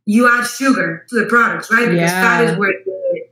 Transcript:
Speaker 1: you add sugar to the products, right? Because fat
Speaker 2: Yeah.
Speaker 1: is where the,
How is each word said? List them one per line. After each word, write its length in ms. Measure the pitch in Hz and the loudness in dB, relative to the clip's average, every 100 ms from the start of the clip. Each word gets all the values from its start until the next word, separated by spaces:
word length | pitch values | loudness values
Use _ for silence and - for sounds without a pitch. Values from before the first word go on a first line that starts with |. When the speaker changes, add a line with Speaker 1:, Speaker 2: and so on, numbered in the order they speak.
| - | 0
Speaker 1:
you 220 | 214 247 | 2 4
add 180 | 247 - | 2 -2
sugar 600 | - 269 214 175 165 - | -2 0 0 -2 -6 -6
to 60 | 233 | -4
the 60 | - | 0
products, 460 | 240 220 - - | 2 0 -2 -2
right? 180 | 226 240 | 0 2
Because 220 | 175 170 | 0 0
fat 300 | 185 220 - | 0 0 2
Speaker 2:
Yeah. 80 | - | 0
Speaker 1:
is 60 | 170 | 0
where 160 | 196 190 190 | -2 -4 -6
the, 360 | 190 180 170 - | -6 -4 -4 -8